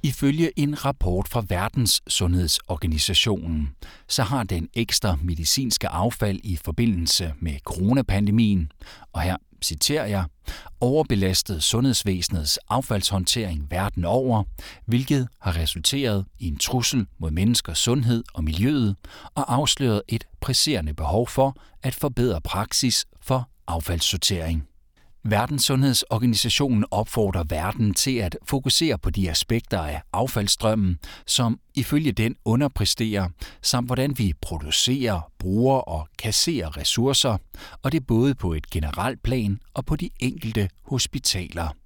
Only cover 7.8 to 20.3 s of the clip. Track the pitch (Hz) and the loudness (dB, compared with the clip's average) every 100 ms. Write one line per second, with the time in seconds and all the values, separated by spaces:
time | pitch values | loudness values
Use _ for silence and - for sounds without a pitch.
7.8 | 92 269 - 98 104 151 226 98 76 - | 2 2 2 2 4 4 4 4 0 -6
8.8 | - - - - 85 92 _ - - 76 | -20 -20 -10 -4 -2 -4 _ -8 -6 -2
9.8 | - 151 107 101 82 _ - - - - | 0 0 0 -2 -2 _ -14 -14 -16 -2
10.8 | 123 147 147 113 95 90 - 82 - 113 | 2 2 2 2 2 2 -2 -2 0 2
11.8 | 131 117 104 92 85 87 76 - - 98 | 2 2 0 0 0 -2 -2 -4 0 -2
12.8 | - 104 - 98 87 - 104 78 71 90 | 0 -2 0 0 0 0 -2 -4 -4 -2
13.8 | 101 - 87 120 131 113 101 - - - | -2 -2 0 2 2 0 0 -6 -16 -14
14.8 | - 117 131 143 127 - - 82 80 - | -2 0 2 0 0 -4 -2 0 -2 0
15.8 | - 143 131 101 95 - 85 73 - 123 | -2 0 0 0 -2 -6 -6 -4 -2 0
16.8 | 113 131 98 - 80 78 101 120 - 82 | 0 0 -2 -4 -4 2 2 2 0 -2
17.8 | - 131 117 117 - - 78 78 117 147 | 0 2 2 0 -2 -4 -2 2 2 4
18.8 | 110 98 - - - - 139 127 - - | 2 0 -8 -20 -10 -6 0 0 0 0
19.8 | 135 104 - 117 - | 2 0 0 -6 -6